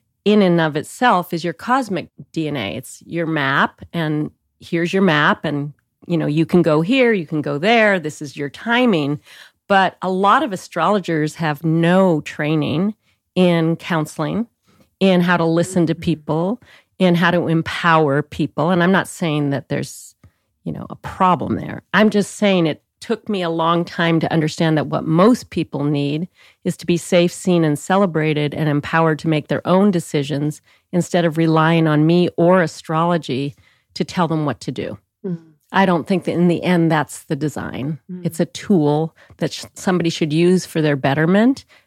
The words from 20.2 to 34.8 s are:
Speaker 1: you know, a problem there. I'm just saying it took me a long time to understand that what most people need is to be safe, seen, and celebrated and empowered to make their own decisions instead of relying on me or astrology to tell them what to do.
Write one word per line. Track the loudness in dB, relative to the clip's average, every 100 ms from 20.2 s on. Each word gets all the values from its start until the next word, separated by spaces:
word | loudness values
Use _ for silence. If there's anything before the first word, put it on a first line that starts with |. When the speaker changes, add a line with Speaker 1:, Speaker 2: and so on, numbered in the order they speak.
| _ _ _ _ -12
Speaker 1:
you |
know, | -10 -12
a | -14
problem | -14 0 2 2 -2 -6
there. | -6 -12 -4
I'm | 2 2
just | 2 -2 -2
saying | 0 2 0
it | -2 _ _
took | -8 -6 -4
me | -4
a | -4
long | -2 0 0 -2
time | -2 0 2
to | 0
understand | 0 -2 0 0 0
that | 0
what | -4 0
most | 4 4 4 -2
people | -6 -6 -4 -2
need | -2 -2 -4 -8 _ -20 _ -8
is | -6
to | -2
be | -2
safe, | 2 2 2
seen, | 0 0 2
and | 2 0
celebrated | 0 0 2 0 -2 0 -2
and | -2 -2
empowered | -2 0 0 2 0
to | -2
make | -2 -2
their | -4 0
own | 2 4
decisions | 0 -2 -4 -4 -4 -4 -6 _ _ _
instead | -4 0 0
of | 0 2
relying | 2 4 4 4 4
on | 4 4
me | 4 2 2
or | 4 4
astrology | 2 -4 -6 -2 0 -2 -2 -6 -6 -10 _ _ _
to | -8
tell | -6 -2 -2
them | 0 -2
what | -6
to | -8
do. | -8